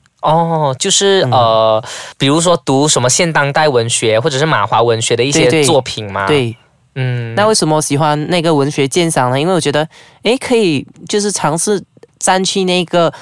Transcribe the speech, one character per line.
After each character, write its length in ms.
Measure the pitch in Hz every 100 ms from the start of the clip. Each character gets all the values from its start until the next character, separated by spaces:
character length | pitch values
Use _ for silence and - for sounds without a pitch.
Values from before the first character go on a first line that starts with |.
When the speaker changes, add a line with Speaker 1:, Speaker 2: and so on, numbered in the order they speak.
| _ _
Speaker 1:
哦， 540 | 151 160 165 160 143 127
就 140 | 196
是， 320 | 170 196 190 139
Speaker 2:
嗯。 60 |
Speaker 1:
呃， 520 | 127 117 113 110 110 - - - -
比 100 | 135
如 120 | 156
说 160 | 175 170
读 300 | - 135 151
什 140 | 143
么 80 | 123
现 220 | - 170
当 200 | 156 139
代 160 | 160 156
文 220 | 120 117
学 300 | - 113 110
或 100 | 139
者 80 | 131
是 80 | 160
马 200 | 120 101
华 160 | 113
文 200 | 120 113
学 140 | - 117
的 80 |
一 80 | 135
些 120 | 160
Speaker 2:
对， 60 | 127
对。 140 | 156
Speaker 1:
作 180 | 143 143
品 280 | 123 - 104
吗？ 180 | 98 98
Speaker 2:
对。 280 | 147 117 113 _ _ _ 135
Speaker 1:
嗯。 380 | 127 120 117 113
Speaker 2:
那 100 | 214
为 80 |
什 140 | 220 156
么 140 | 156
喜 160 | - 143
欢 300 | 156 151 151
那 140 | 180
个 120 | 160
文 160 | 147 139
学 180 | 147 139
鉴 220 | 180 170
赏 220 | 147 127
呢？ 80 | 135
因 80 | 165
为 60 |
我 60 | 180
觉 120 | 147
得， 160 | 147 156 - - _
诶， 140 | 202 262
可 180 | - 233
以 300 | 185 143 - - 170
就 100 | 208
是 120 | 202
尝 260 | - 156 165
试 260 | 214 196 - _ - -
站 240 | 196 190
去 200 | 190 196
那 220 | 185 180 165
个 260 | 175 160 -